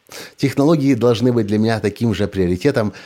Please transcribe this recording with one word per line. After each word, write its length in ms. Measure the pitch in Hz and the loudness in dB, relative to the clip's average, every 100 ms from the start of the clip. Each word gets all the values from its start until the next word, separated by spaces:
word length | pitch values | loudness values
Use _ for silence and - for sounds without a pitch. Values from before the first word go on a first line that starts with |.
| _ - - - | _ -20 -18 -4
технологии 560 | 139 131 143 170 139 | -4 0 2 2 2
должны 400 | 127 120 110 123 | 2 2 2 2
быть 140 | 120 104 | 0 0
для 100 | 107 | 0
меня 240 | 110 113 | 0 0
таким 320 | 101 101 117 | -2 -2 -2
же 160 | 95 101 | -2 -2
приоритетом, 640 | 95 90 90 143 127 107 - | 0 0 0 0 0 -2 -6